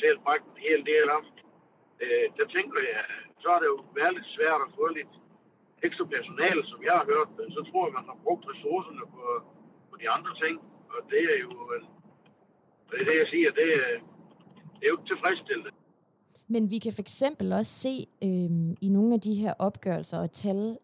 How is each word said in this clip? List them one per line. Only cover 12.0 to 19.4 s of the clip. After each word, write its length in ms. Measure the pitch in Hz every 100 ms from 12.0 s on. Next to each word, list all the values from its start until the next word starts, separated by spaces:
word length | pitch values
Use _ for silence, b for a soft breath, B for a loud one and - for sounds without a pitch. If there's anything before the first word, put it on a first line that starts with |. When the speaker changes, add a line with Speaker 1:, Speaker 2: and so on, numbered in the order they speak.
| - _ _ _ _ _ _ _ _
Speaker 1:
det 80 | -
er 40 | 139
det, 80 | 160
jeg 60 | 151
siger, 160 | 170 156 151
det 80 | 160 151
er, 60 | 123 117 - - - - - - - -
det 60 | 147
er 60 |
jo 40 | 170
ikke 140 | -
tilfredsstillende. 580 | 185 180 - - - - - _ _ _ _ b b -
Speaker 2:
Men 240 | 233 208
vi 60 | 220
kan 140 | 233 202
for 40 |
eksempel 520 | 190 - 269 302 185
også 200 | 190 220 - 262
se, 100 | 262 - _ 190
øhm, 500 | 180 175 170 165 -
i 80 | 196
nogle 240 | 196 226
af 80 | 226
de 120 | 208
her 200 | 208